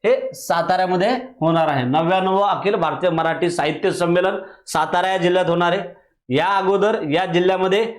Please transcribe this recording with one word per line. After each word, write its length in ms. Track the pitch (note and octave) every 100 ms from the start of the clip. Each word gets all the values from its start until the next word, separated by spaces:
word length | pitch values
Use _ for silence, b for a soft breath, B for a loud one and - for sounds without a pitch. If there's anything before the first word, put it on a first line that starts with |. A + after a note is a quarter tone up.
हे 280 | A3 C4 -
साताऱ्यामध्ये 760 | - - E3+ E3 F#3 F#3 F3+ G3+ B3+ - -
होणार 280 | D#3+ E3 D#3
आहे. 160 | C#3
नव्याण्णव 540 | B2 D3 E3 F#3+ F#3+ F#3+
अखिल 360 | G3+ F3 G3+
भारतीय 360 | F#3+ D#3+ D#3 F3+
मराठी 400 | D#3+ D#3+ D#3+ F3
साहित्य 400 | F3 D3+ - F#3
संमेलन 460 | E3+ E3+ F3 F#3+ G3 B B -
सातारा 420 | D#3+ D#3+ F3 F#3
या 80 | F#3+
जिल्ह्यात 300 | E3+ F3+ F3
होणार 260 | E3+ F3
आहे. 100 | F#3+ F3+ B B B -
या 120 | C3 F3+
अगोदर 560 | G3 F#3+ G3 G3+ A3 D3+
या 160 | D#3 F#3
जिल्ह्यामध्ये 580 | F3 F3+ F#3 F#3 G3+ A3+